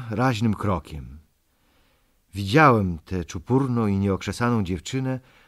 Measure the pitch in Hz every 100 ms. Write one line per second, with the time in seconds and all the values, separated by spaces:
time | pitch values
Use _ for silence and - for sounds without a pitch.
0 | 120 107 131 107 113 98 107 87 - 76
1 | 60 71 _ _ _ _ _ _ _ _
2 | _ _ _ 98 98 131 151 117 95 82
3 | - 92 85 92 - 131 135 120 107 98
4 | 98 92 - 95 120 117 90 90 - 131
5 | 131 127 - _